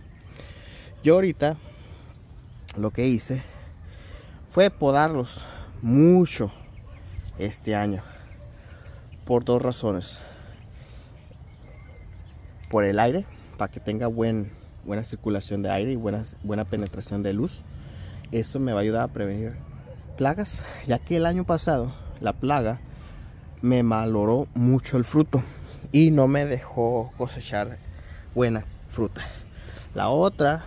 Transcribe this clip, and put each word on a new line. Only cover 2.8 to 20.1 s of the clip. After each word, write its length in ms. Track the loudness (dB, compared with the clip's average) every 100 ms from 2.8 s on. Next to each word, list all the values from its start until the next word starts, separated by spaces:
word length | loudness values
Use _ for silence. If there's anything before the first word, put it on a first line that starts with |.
| -4
que 160 | 0 2
hice 360 | 2 0 -6 -6 -16 -18 -16 -18 -18 -18 -18 -18 -20 -2
fue 200 | 6 6
podarlos 760 | 6 4 6 4 2 -2 -8 -14 -14 -14 -6
mucho 720 | 4 8 10 10 6 2 -4 -4 -18 -18 -18 -16 -14 -12 -12 -6
este 340 | -6 -4 -2
año 300 | 0 0 -2 -6 -16 -18 -18 -18 -18 -18 -18 -18 -18 -18 -14
por 220 | 2 2 4
dos 160 | 2
razones. 580 | 2 0 -2 -2 -4 -14 -16 -18 -18 -18 -20 -20 -18 -20 -20 -20 -20 -20 -20 -20 -20 -20 -18 -18 -18 -18 -20 -20 -20 -18 -2
Por 140 | 2
el 160 | 4 4
aire, 260 | 4 2 -4 -12 -18 -6
para 140 | -6
que 80 | -6
tenga 280 | -4 -2 -2
buen, 440 | 0 0 0 -2 -10 -20 -18
buena 200 | -6 -6
circulación 580 | -6 -6 -2 -2 -2 -4
de 80 | -2
aire 220 | 0 0
y 20 | -2
buena, 280 | -2 -4 -6 -10
buena 220 | -4 -4 -2
penetración 580 | -4 -4 -6 -6 -2
de 100 | 0
luz. 280 | 0 -2 -4 -14 -16 -14 -14 -14 -14 -4
Esto 280 | -4 -2 -2
me 140 | 0
va 60 | 2
a 20 |
ayudar 220 | 2 2
a 100 | 0
prevenir 420 | -2 -4 -2 -6 -8 -14 -16 -16 -16 -14